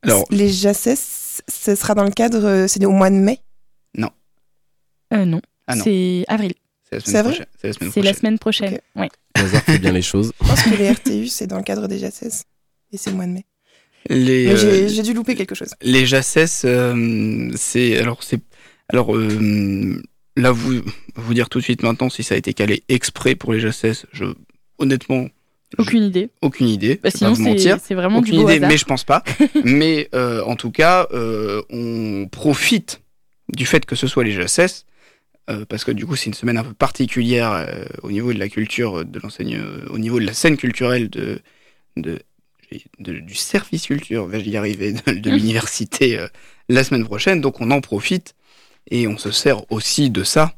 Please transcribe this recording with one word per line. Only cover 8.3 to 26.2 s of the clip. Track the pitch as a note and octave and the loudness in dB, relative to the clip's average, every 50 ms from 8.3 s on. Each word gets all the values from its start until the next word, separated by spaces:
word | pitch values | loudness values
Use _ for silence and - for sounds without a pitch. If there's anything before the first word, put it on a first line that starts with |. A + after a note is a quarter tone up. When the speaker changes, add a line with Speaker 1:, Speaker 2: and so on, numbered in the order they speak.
| A3 A3 | 0 0
Speaker 3:
prochaine, | - A3+ G#3+ - G3+ G3 F#3+ | 0 -2 -2 -2 -2 -4 -6
Speaker 2:
Ok. | - _ _ _ - | -8 _ _ _ -8
Speaker 3:
ouais. | F#3+ - - _ _ _ _ | -8 -8 -8 _ _ _ _
Speaker 4:
Le | - - | 0 0
hasard | F#2+ F#2+ - - | 2 2 2 4
fait | - D#3 D3+ | 4 2 4
bien | F#2 F#2+ F#2 | 4 2 2
les | F2+ F#2 | 2 0
choses. | - - G2 G#2+ A2+ - - - | 0 0 0 0 0 -2 0 2
Speaker 2:
Je | - | 4
pense | A#2+ - | 4 4
que | - A#3 G#3+ | 4 4 4
les | G3+ G3+ G3 | 4 4 2
R | A#3+ - | 2 2
T | - C4+ - G#3 | 0 -2 -2 -2
U, | A3 B3 | -2 -4
c'est | - - G#3+ F#3+ | -6 -6 -6 -6
dans | G3 F#3+ | -6 -6
le | G3 | -4
cadre | G3+ G3 G#3 G#3 G3 | -4 -4 -4 -4 -6
des | G3 G3 | -6 -6
jacès. | G3 G3 - - - A#3 A3 - - _ _ _ _ _ _ _ _ _ - | -6 -8 -10 -10 -12 -10 -10 -10 -12 _ _ _ _ _ _ _ _ _ -14
Et | G3 | -10
c'est | - G3+ | -8 -6
au | F#3+ | -6
mois | F#3 F#3 | -4 -4
de | F3+ | -4
mai. | F3+ F#3 G3 _ _ _ _ _ _ _ _ _ _ _ _ - | -6 -8 -10 _ _ _ _ _ _ _ _ _ _ _ _ -2
Speaker 1:
Les, | - C3 B2+ B2+ C3 C3 B2 F#3+ | 0 2 4 4 4 4 6 6
Speaker 2:
Mais | G3 G3+ | 6 6
j'ai, | G#3 G#3 | 6 6
Speaker 1:
euh, | G3 F#3+ G3 G#3 | 6 6 4 2
Speaker 2:
j'ai | G#3 A3 G#3+ | 0 -2 -2
dû | G#3+ A#3+ | -2 -2
louper | A#3 A#3 C4 B3 | -2 -2 -2 -2
quelque | - G3 - G3 | -2 -4 -6 -6
chose. | - - - - _ - | -12 -12 -14 -14 _ 0
Speaker 1:
les | A#2+ B2+ C3 C3 B2 | 2 4 4 4 4
jacès, | C3+ C3+ C3+ - - D#3 D#3+ E3 - - - | 2 2 2 2 2 2 2 2 0 -2 0
euh, | B2+ B2 B2 B2 B2 B2 A#2+ A#2 A#2 A2+ A2 G#2+ A2 A2 A2+ A#2+ A#2+ B2 | 2 2 2 2 2 0 0 0 0 0 0 -2 -2 -2 -4 -4 -6 -6
c'est, | A2+ - - - A#2 B2 A#2+ A2 B2 | -6 -6 -2 0 2 2 2 2 2
alors, | A2+ A#2+ A#2 - - | 0 0 -2 -6 -6
c'est, | - - A2+ - - _ _ _ - _ _ _ _ | -4 -4 -4 -4 -10 _ _ _ -20 _ _ _ _
alors, | - B2 A#2+ A2+ A2 | 0 0 2 2 2
euh, | A2+ A2 G#2+ G#2+ G#2+ A2 G#2 G#2 G#2 G2+ G2 G2 G2 G#2 G2 - E2+ - - _ _ _ _ _ | 0 2 0 0 2 2 2 2 2 0 0 0 -2 -2 -2 -4 -6 -8 -16 _ _ _ _ _
là, | C#3 B2 B2+ | 2 4 4
vous, | B2+ A#2 A#2 C3 C3 A#2+ G2 F#2+ - - - - - | 4 2 0 -2 -2 -2 -4 -6 -10 -12 -16 -16 -14
vous | - A2+ A2+ A#2 | -12 -4 0 0
dire | A#2+ A#2+ A#2 | 0 0 0
tout | - C3 | -2 -4
de | B2 | -2
suite | - A#2+ - - | -2 -2 0 0
maintenant | A2+ A#2 - B2+ B2+ | -2 0 0 -2 -4
si | - - - | -2 -6 -4
ça | - G2+ | -2 -2
a | F2+ | -2
été | - - G#2 | -2 -4 -2
calé | - G2+ G#2+ G2+ - _ _ | 0 0 0 0 -2 _ _
exprès | B2+ B2 - - - - - B2+ C3 | 0 0 0 -4 -8 0 0 0 0
pour | - - - A2+ | 0 0 -2 -2
les | A2 | 0
jacès, | A2+ A2 G#2+ - - A2 A2 - - - | 0 -2 -4 -2 -2 -2 -2 -2 -8 -16
je, | - C#3+ G2 F#2+ - - - _ _ _ _ _ _ _ | -10 -8 -6 -6 -6 -10 -16 _ _ _ _ _ _ _
honnêtement, | D#3 C3+ C3+ C3 - - C3+ B2+ B2+ C3+ _ _ _ _ _ _ _ _ - - | 0 0 0 0 0 -2 -2 -2 -2 -6 _ _ _ _ _ _ _ _ -2 -2
je | A3+ | 0
Speaker 3:
Aucune | G3+ - A3+ G#3+ | 2 4 2 2
idée. | G3+ F3+ F3+ | 2 0 -2